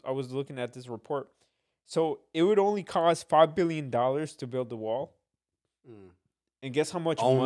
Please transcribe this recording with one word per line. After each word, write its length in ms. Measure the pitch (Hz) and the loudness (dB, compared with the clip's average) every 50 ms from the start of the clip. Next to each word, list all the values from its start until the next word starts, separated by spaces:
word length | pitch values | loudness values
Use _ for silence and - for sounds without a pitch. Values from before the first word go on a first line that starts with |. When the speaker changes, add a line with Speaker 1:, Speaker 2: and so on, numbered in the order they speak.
| - | -8
Speaker 1:
I 60 | - | -6
was 200 | 131 135 135 123 | -4 -4 -6 -6
looking 280 | 127 135 139 - 143 127 | -6 -6 -6 -6 -8 -8
at 160 | 123 120 - | -8 -8 -8
this 140 | 127 123 123 | -12 -14 -12
report. 420 | 117 110 - - 147 139 - - _ _ _ _ _ _ _ _ _ _ _ | -12 -12 -8 -6 -6 -6 -6 -8 _ _ _ _ _ _ _ _ _ _ _
So 340 | _ - 165 165 156 143 - _ _ - | _ -2 0 0 0 -2 -4 _ _ 0
it 80 | 160 165 | 2 2
would 160 | 196 214 202 | 4 6 4
only 240 | 196 202 208 202 175 | 4 4 2 -2 -4
cost 460 | - - 185 165 170 165 - - - | -4 -2 2 2 4 2 2 0 2
five 240 | 165 156 165 156 156 | 6 6 6 6 6
billion 340 | 196 180 165 160 156 147 131 | 2 -2 0 -2 -4 -6 -4
dollars 460 | 120 120 123 131 135 147 156 143 - | -2 0 0 0 0 -2 -4 -6 -8
to 100 | - 139 | -12 -12
build 220 | 123 123 127 127 113 | -8 -6 -6 -6 -6
the 80 | 123 | -8
wall. 400 | 110 110 110 113 127 160 170 _ _ _ _ _ _ _ _ _ _ _ _ _ _ _ - | -8 -6 -4 -4 -4 -6 -8 _ _ _ _ _ _ _ _ _ _ _ _ _ _ _ -20
Speaker 2:
Mm. 220 | 113 104 95 90 87 _ _ _ _ _ _ _ _ _ 135 | -20 -20 -20 -20 -20 _ _ _ _ _ _ _ _ _ -12
Speaker 1:
And 100 | 135 120 | -4 0
guess 160 | 147 156 - | 0 0 0
how 80 | 175 175 | -2 -4
much 200 | 165 165 156 - | -2 -2 -2 0
Speaker 2:
Only? 180 | - 127 131 131 127 | 2 2 4 4 4